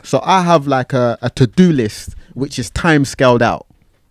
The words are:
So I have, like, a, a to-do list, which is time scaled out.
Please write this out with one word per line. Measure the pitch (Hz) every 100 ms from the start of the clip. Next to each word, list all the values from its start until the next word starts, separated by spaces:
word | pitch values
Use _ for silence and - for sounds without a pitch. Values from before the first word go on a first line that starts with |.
So | - 135
I | - 185
have, | 175 170 143
like, | 131 123
a, | 131 123 113
a | 123
to-do | - 123 - 180
list, | 151 107 - - - -
which | - 143 -
is | 123
time | - 175 151
scaled | 135 - 131 120
out. | 117 82 - _ _ _ _